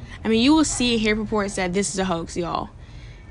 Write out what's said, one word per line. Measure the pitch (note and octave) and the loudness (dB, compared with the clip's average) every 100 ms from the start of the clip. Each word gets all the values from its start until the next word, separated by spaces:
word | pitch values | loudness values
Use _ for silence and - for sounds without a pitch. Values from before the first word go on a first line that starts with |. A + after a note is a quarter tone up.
| - - | -14 -6
I | G#3+ | 0
mean, | A3+ | 4
you | C4 | 6
will | D#4 | 6
see | D4 - A#3+ | 4 2 2
and | A#3 | 2
hear | G#3+ | 2
reports | G#3+ G#3+ G#3+ G3 | 0 0 -2 0
that | G3+ F3+ | -2 0
this | F#3+ G3 | 0 0
is | F#3+ | 0
a | |
hoax, | F#3+ E3 E3 F3+ | -2 -2 -4 -4
y'all, | E3+ E3 - - - - - - - | -2 -2 -4 -10 -18 -16 -16 -16 -18